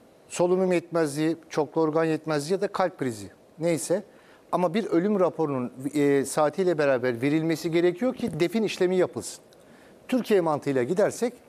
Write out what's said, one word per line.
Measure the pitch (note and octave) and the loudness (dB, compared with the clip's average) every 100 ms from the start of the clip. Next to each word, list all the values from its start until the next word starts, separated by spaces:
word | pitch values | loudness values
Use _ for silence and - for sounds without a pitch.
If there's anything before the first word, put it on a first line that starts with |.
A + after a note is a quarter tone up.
| - - - | -20 -20 -8
solunum | - F3+ F#3 F#3 | 0 2 2 2
yetmezliği, | E3+ E3+ E3 D#3 C#3+ D#3 D#3+ - | 0 0 -2 0 0 -2 -2 -4
çoklu | - D3 E3 | -4 -2 0
organ | D#3+ D#3+ | 0 2
yetmezliği | E3 D#3 D#3 D3+ D3 | 0 -2 -2 -4 -2
ya | F#3+ | -4
da | G3 | -2
kalp | - F#3 - | -2 -2 -2
krizi | C3 G#2 G2 - - - | -4 -6 -10 -18 -20 -6
neyse. | E3+ D#3 - F#3 - - - - - | -2 -2 0 -4 -4 -20 -20 -20 -6
Ama | F3 F3+ | 0 0
bir | G#3+ G3 | 0 0
ölüm | E3 G3+ G3+ | 2 2 2
raporunun, | E3 - D3+ C3 B2 - C3+ | 0 0 -2 -2 -4 -8 -4
e, | D3+ C#3+ C#3 | 0 2 2
saatiyle | B2 D#3+ D3 E3+ F3+ D#3 | 0 0 0 2 0 2
beraber | C#3+ B2+ B2+ A#2 | 2 2 0 0
verilmesi | C#3 D#3 D#3+ D#3 E3+ | 0 0 0 -2 0
gerekiyor | E3+ F3 F3 B3+ | 2 2 0 -2
ki | B3+ A3+ D#3 | -2 -4 -2
defin | E3+ A3+ | 0 0
işlemi | G3+ - F3+ F#3 | -2 0 0 2
yapılsın. | E3+ A#2 - - - - - - - - - | 0 -2 -10 -14 -20 -20 -20 -20 -20 -20 -4
Türkiye | B3+ G#3 G3 | -2 2 2
mantığıyla | E3 D3 C#3+ C3 | 2 0 0 0
gidersek, | B2 F#3 F#3 A3+ A#3+ - | 0 2 0 0 -4 -6